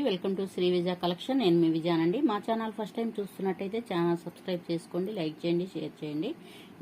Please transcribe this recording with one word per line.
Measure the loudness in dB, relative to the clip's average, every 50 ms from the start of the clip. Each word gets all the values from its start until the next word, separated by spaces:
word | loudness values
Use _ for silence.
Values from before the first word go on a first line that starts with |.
| 2
welcome | 2 0 0 0 -2 -2 -2
to | -2 -4 -2
శ్రీ | 0 2 2 2
విజయ | 2 2 0 0 0 0
కలెక్షన్. | 0 -2 -2 -2 -2 0 2 4
నేను | 6 6 6 6
మీ | 6 4
విజయానండి. | 2 2 2 2 4 4 4 2 4 2 2
మా | 2 2 0
ఛానల్ | 0 0 0 -2 -4 -4 -4
ఫస్ట్ | -4 -4 -2 -4
టైమ్ | -4 -2 -2 -4
చూస్తున్నట్టయితే | -6 -6 -6 -4 -2 -2 -2 -2 -4 -4 -4 -4 -4 -2
ఛానల్ | 0 2 2 2 2 0 -2
సబ్స్క్రైబ్ | -6 -12 -10 -6 -4 -4 -4 -2 -2
చేసుకోండి, | -4 -4 -4 -4 -4 -2 -2 -2 -2 -2
లైక్ | -2 -4 -4 -2 0
చేయండి, | 2 2 2 0 -2 -4
షేర్ | -6 -6 -6 -8 -8
చేయండి. | -6 -4 -2 -2 -2 -2 -4 -8 -12 -18 -18 -18 -18 -16 -4 0